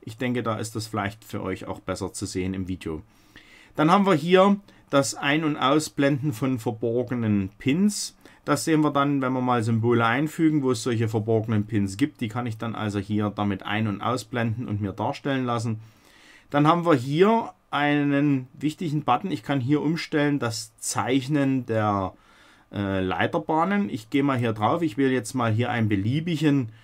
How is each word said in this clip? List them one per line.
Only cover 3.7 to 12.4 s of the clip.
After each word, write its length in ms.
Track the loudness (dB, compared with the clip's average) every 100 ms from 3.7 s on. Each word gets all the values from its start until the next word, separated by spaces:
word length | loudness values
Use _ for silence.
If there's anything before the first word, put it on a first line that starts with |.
| 0
Dann 160 | 4
haben 120 | 6
wir 100 | 6
hier 420 | 2 4 6 6 4 -2 -20 -2
das 240 | 0 0
Ein- 300 | -2 0 0
und 120 | 0 0
Ausblenden 760 | 2 2 0 0 0 2 -2
von 260 | -2 -2 -2
verborgenen 920 | -4 -4 -2 -2 -2 -2 2 2 0 -4
Pins. 580 | 0 2 2 0 -8 -12 -20 -8
Das 200 | -2 0
sehen 160 | 2 2
wir 100 | 2
dann, 320 | 2 2 0
wenn 100 | 0
wir 80 | 0
mal 200 | 0 0
Symbole 420 | 2 0 2 2
einfügen, 580 | 2 2 0 2 2 2
wo 100 | 0
es 100 | 0
solche 260 | 0 -2 0
verborgenen 580 | -2 0 0 2 0 0
Pins 300 | 0 -2 -2
gibt. 240 | -4 -2
Die 60 | -8
kann 200 | -6